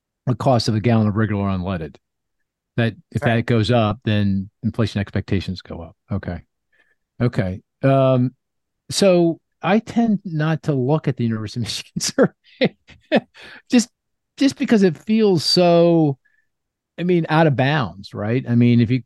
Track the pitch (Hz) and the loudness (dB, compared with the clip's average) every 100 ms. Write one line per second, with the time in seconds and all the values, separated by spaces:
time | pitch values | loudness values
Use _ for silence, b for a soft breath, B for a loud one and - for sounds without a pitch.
0 | _ _ - 120 143 123 - 110 110 113 | _ _ -6 -2 2 2 2 -2 2 2
1 | 107 101 107 104 101 95 90 92 78 - | 2 0 -2 -2 -2 -4 -4 -6 -8 -16
2 | _ _ _ _ _ _ _ - 113 - | _ _ _ _ _ _ _ -4 -4 -4
3 | _ - 120 117 113 117 107 123 107 104 | _ -4 -2 -2 0 0 2 0 0 -2
4 | - 104 101 98 98 _ 113 - 107 107 | -2 -2 0 -2 -6 _ -8 -4 -4 -4
5 | 98 101 - 98 - 92 - 82 82 - | -6 -6 -4 -6 -6 -12 -12 -16 -16 -18
6 | - 98 - 82 - _ _ _ _ _ | -10 -8 -8 -12 -14 _ _ _ _ _
7 | _ - 120 127 95 92 - _ 135 135 | _ -4 -4 -2 -4 -6 -12 _ 0 2
8 | 131 131 127 _ _ _ _ _ - - | 2 2 0 _ _ _ _ _ -10 0
9 | 196 180 170 156 _ _ 160 208 - - | 4 4 2 -2 _ _ -2 0 0 -2
10 | 233 202 190 160 151 156 - 139 123 156 | 0 -2 -4 -4 -2 -4 -2 -2 0 -2
11 | 151 131 117 110 107 - 107 - - - | -2 -4 -2 -4 -6 -8 -8 -8 -10 -8
12 | - - 233 _ _ - 247 _ _ - | -6 0 -2 _ _ -4 -4 _ _ -20
13 | - 302 - B B B B 247 - _ | -2 -2 -2 B B B B 0 0 _
14 | _ _ _ - 269 - 262 220 190 151 | _ _ _ -2 -2 0 0 2 2 0
15 | - 220 214 180 - 180 175 170 170 170 | -2 2 2 2 0 2 4 6 4 4
16 | 156 135 _ _ _ _ _ _ _ - | 2 -2 _ _ _ _ _ _ _ -8
17 | 175 175 160 156 165 127 131 151 107 - | -2 0 2 2 2 2 0 0 -4 -10
18 | - 107 104 123 135 120 120 117 110 127 | -16 -8 -4 -4 0 2 4 4 2 -2